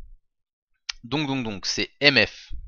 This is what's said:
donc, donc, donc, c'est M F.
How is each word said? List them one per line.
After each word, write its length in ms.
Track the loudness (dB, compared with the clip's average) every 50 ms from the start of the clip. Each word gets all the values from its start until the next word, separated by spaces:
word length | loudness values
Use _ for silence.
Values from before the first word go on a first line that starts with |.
| -14 -16 -18 -20 _ _ _ _ _ _ _ _ _ _ _ _ _ -10 -10 -10 -8
donc, 240 | -4 -4 -2 -2 -2
donc, 160 | -2 -4 -4
donc, 200 | -6 -6 -6 -6
c'est 260 | -4 -4 -4 -4 -4 _ 2
M 240 | 4 6 6 6 6
F. 260 | 4 2 -6 -12 -10 -8 -8 -8